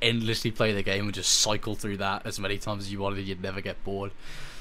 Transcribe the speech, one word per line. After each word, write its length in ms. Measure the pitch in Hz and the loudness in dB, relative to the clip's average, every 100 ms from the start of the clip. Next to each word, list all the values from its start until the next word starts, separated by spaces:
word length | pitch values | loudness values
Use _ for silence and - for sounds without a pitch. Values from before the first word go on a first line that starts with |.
endlessly 500 | 117 117 110 113 117 | 4 4 2 2 2
play 200 | 101 110 | 4 4
the 120 | 101 | 4
game 200 | 98 98 | 2 2
and 100 | 104 | 0
just 280 | 98 - - | 0 4 4
cycle 340 | 110 104 113 104 | 4 2 0 -2
through 220 | 107 98 | -2 -2
that 280 | 98 101 95 | 0 -2 -4
as 140 | 95 | -4
many 180 | 98 101 | -2 -2
times 280 | 110 104 101 | -2 -4 -4
as 60 | |
you 60 | 101 | -2
wanted. 280 | 98 98 98 | -2 -2 -4
You'd 140 | 90 | -4
never 180 | 95 95 | -4 -4
get 240 | 98 95 | -4 -4
bored. 300 | 98 98 - - - - - - | -4 -2 -4 -6 -8 -8 -8 -6